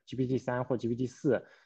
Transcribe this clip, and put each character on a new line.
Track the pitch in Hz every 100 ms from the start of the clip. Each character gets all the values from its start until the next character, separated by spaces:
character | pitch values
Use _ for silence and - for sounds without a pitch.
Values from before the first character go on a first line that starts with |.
| -
G | 123
P | 127
T | 127
三 | 131 123
或 | 123 120
G | 113
P | 117
T | 127
四 | - 151 107 - -